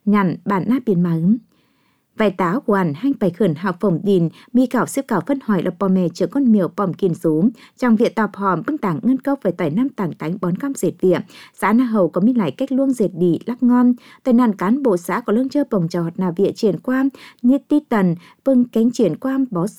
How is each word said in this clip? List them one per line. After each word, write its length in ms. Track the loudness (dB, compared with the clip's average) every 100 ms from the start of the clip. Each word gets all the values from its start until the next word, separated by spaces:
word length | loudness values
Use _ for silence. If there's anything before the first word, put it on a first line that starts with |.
nhàn 320 | 0 2 2 -2
bản 200 | -4 -4 0
nát 160 | -2 0
biến 160 | 0
máu. 180 | 0 0 2 0 -2 _ _ _ _ _ _ -2
Vài 140 | -2
táo 300 | 0 -2 -2
của 140 | 0
hẳn 200 | 0 0
hanh 180 | -2 -4 -2
bài 100 | -2
khẩn 240 | 0 0
học 220 | 0 -4 -2
phổng 200 | -2 -2
đìn, 260 | 2 2 0 -4 -4
mi 140 | 0 0
cảo 200 | 0 -2
xếp 220 | -4 -4
cảo 120 | -4 -2
phân 120 | -4
hỏi 180 | -2 -2
là 80 | -2 -2
bò 100 | 0
mẹ 200 | 2 0
chữa 180 | -2 -4
con 260 | 0 2
miều 160 | 2 2 -2
bòm 180 | -4
kín 200 | -2 -2
rúm. 360 | 0 0 2 0 -2 -14 -4
Trong 200 | 2 2
viện 160 | 2 0
tọp 200 | -4 -2
hòm, 260 | -2 -2 -2
bưng 120 | -4
tảng 220 | -2 -2
ngân 160 | 0 -2
cốc 200 | -2 -4
về 80 | -2
tỏi 200 | -2 -2
năm 180 | -2 -2
tảng 240 | -2 -6
tánh 260 | -6 -8 -6
bón 180 | -4 -4
cam 160 | -6
dệt 180 | -4 -4 0
viện. 200 | 2 2 -2 -16 -20
Xã 180 | -6 0
Na 120 | 2
Hầu 240 | 2 2 0
có 120 | 2
mi 140 | 0
lại 160 | 2 -2
cách 220 | -2 -4
luông 200 | -2 0
dệt 160 | 0 -2 0
đi 200 | 0 0 -4
lắc 160 | -2
ngon. 300 | 2 4 2 0 -4 -8
Tỏi 80 | 0
nàn 220 | 2 2
cán 280 | 0 -2 0
bộ 140 | 0 0
xã 240 | -2 -6
có 120 | -2
lương 160 | -2 0
chơi 160 | -2 0
bồng 180 | 0 -2
trò 140 | -2
hột 160 | -4 -4
nà 120 | -4
viện 240 | 0 -2
triển 240 | 0 -2 -2
quan, 300 | -2 -2 -2 -4 -20 _
như 160 | 0 2 2
ti 120 | -2 0
tần, 260 | 0 0 -2 -8 _
bưng 200 | 0 2
cánh 260 | 2 2 0
triển 260 | 2 0 0
quan 280 | -4 -2 -2
bó, 160 | -2 -4